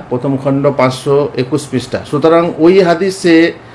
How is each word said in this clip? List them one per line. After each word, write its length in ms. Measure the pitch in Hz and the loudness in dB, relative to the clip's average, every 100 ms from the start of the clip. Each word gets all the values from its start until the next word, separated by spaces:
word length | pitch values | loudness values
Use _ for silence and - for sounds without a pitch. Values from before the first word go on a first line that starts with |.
| - | -6
প্রথম 280 | 123 143 131 | -6 -4 -2
খণ্ড, 340 | 143 139 143 135 | -2 0 0 0
পাঁচশো 520 | 127 131 147 143 143 - | 0 0 0 0 0 -4
একুশ 320 | 127 151 - | -4 -4 -4
পৃষ্ঠা। 300 | 127 - 98 - | -6 -6 -10 -6
সুতরাং 460 | 147 160 170 170 - | 0 2 2 0 2
ওই 260 | 165 190 | 4 4
হাদিসে 720 | 170 165 190 185 175 165 170 - - | 2 0 -2 -2 2 4 4 -2 -16